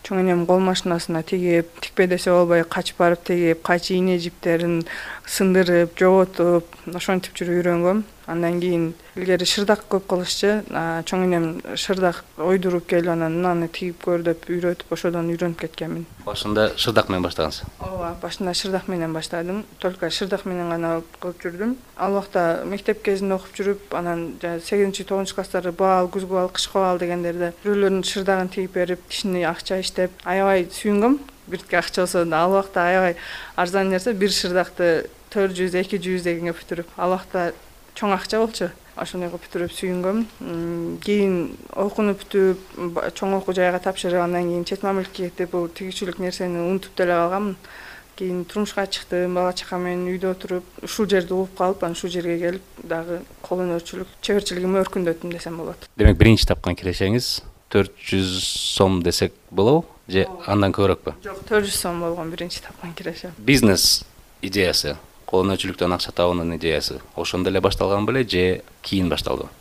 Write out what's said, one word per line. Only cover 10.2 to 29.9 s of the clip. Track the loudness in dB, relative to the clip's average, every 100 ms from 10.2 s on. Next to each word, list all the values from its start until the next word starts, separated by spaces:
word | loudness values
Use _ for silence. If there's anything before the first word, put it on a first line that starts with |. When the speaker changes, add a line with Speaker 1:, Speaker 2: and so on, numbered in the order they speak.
| -2 0 2 0 -2 -4
Speaker 1:
А, | -2 -4 -2
чоң | 0
энем | 2 2 0 -4 -8 -8
шырдак | -2 2 2 0 -12 -4
ойдуруп | 2 2 2 -2 2
келип, | 0 2
анан | 0 0 0
мынаны | 0 0 -2
тигип | -4 -8 -6
көр | -2 0
деп | 0 -2 -4
үйрөтүп, | -2 -2 -4 -6
ошодон | -4 -2 -2 -2
үйрөнүп | -2 -2 -4
кеткенмин. | -8 -8 -8 -6 -10 -12 -10
Speaker 2:
Башында | -6 0 2 2 2
шырдак | 2 2 2
менен | 0
баштагансыз? | 0 0 -2 -2 -12 -12
Speaker 1:
Ооба, | -10 -6 -6 -6
башында | -10 -4 -4
шырдак | -2 -2 -4 -2
менен | -4 -4
баштадым. | -6 -6 -6 -4 -6 -8 -4
Только | -4 -2 -4
шырдак | -4 -4 -4
менен | -4 -4 -4
гана | -2 -2 -2 -6 -12
кылып | -10 -8
жүрдүм. | -10 -4 -4 -4 -10 -4
Ал | -2 -2
убакта | 0 0 2 0 -2
мектеп | -4 -2 -2
кезинде | 0 0 0 -2
окуп | -4 -6
жүрүп, | -4 -4 -4 -6
анан | -4 -4 -6 -8
жа | -6 -6
сегизинчи, | -2 2 2 0 -4
тогузунчу | -2 -2 -6
класстары | -4 -2 -4
бал, | 2 4 4 2
күзгү | -2 -2
бал, | 0 0
кышкы | -2 -2 2
бал | 2 2
дегендерде | 0 -2 -2 -2 -4 -4
бирөөлөрдүн | 0 2 4 2
шырдагын | 0 -2 2 2 0
тигип | -4 -4
берип, | -2 -2 -2 -6
кичине | -6 -2 0 0
акча | -2 -4 -4
иштеп, | -4